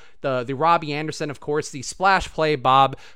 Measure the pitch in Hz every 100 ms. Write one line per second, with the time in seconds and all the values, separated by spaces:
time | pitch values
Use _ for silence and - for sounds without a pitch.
0 | - - 139 127 120 135 160 170 156 147
1 | 156 - 151 135 - 151 143 143 - -
2 | 190 185 - - 156 147 127 135 135 135
3 | -